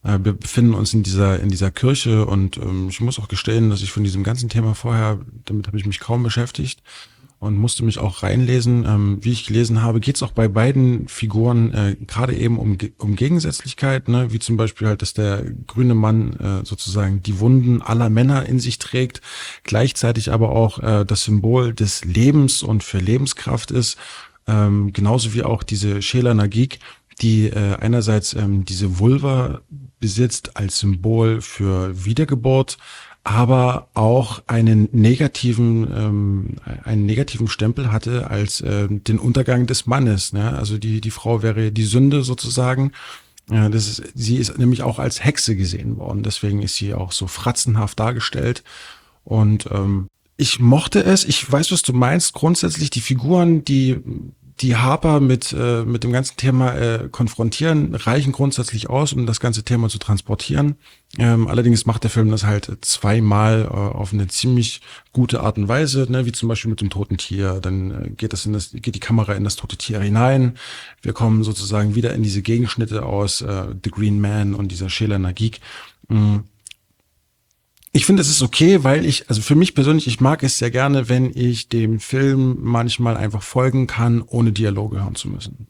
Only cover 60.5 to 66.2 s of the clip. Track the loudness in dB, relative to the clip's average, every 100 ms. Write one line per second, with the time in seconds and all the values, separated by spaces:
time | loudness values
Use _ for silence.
60.5 | 0 0 -2 _ _ _ 0 2 4 2
61.5 | 2 4 2 2 -2 0 2 2 2 0
62.5 | 0 -4 -10 -6 -2 0 2 4 4 4
63.5 | 2 0 -2 -4 -4 -4 -2 -2 -2 0
64.5 | 2 0 -6 -16 -20 _ 0 0 0 -2
65.5 | -2 0 0 0 0 0 0